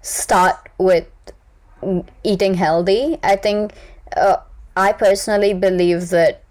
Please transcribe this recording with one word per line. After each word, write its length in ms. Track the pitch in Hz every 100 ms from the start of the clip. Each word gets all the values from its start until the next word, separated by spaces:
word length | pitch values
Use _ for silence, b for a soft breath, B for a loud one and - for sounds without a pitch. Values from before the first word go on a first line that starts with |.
start 540 | - - - 202 185 - - -
with 280 | 185 175 - - - - _ _ _ - 196 180 - -
eating 300 | 220 196 196
healthy. 640 | 180 165 165 175 202 285 320
I 140 | 175 196
think, 360 | 208 208 208 B B B - -
uh, 220 | 196 165 - - - -
I 160 | 196
personally 640 | - 208 196 - 208 202
believe 540 | 190 190 185 175 170 175
that 320 | 175 160 - -